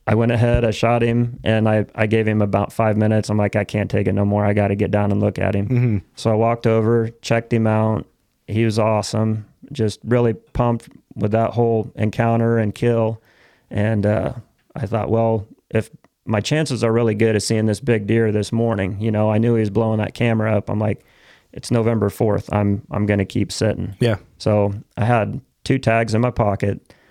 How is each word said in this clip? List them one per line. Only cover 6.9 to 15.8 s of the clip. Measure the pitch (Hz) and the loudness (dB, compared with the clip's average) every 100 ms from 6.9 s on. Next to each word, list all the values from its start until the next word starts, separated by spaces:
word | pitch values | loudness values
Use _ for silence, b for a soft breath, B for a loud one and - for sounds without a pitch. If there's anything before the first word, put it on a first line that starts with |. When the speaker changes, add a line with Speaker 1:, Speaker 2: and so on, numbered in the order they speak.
| 117 113 - | 2 0 -6
Speaker 1:
checked | - 113 - | -2 -2 0
him | 117 110 | 0 2
out. | 110 110 110 - _ _ _ - | 2 0 -2 -6 _ _ _ -6
He | 107 | -2
was | 113 107 | 0 0
awesome. | 110 107 - 110 110 107 104 _ - | 0 0 -2 -2 -2 -2 -8 _ -10
Just | 139 107 - | -4 -4 -4
really | 110 120 120 | 0 2 2
pumped | 101 - - 120 117 - - - | -2 -6 -2 0 -2 -6 -20 -18
with | - 104 | -6 -2
that | 113 113 | 0 0
whole | 117 117 110 107 - | 0 0 0 -4 -4
encounter | 110 - 117 117 113 117 | -2 0 0 2 2 2
and | 107 | 0
kill. | - 120 117 113 113 b b b b - | 0 0 2 0 -4 b b b b -8
And, | 104 107 104 101 | -2 0 0 0
uh, | 107 135 123 - _ _ 170 | 0 -2 -8 -16 _ _ -8
I | 104 | -4
thought, | 110 95 | -4 0
"Well, | 113 113 110 104 - - | 0 2 0 -4 -16 -6
if | 110 | -4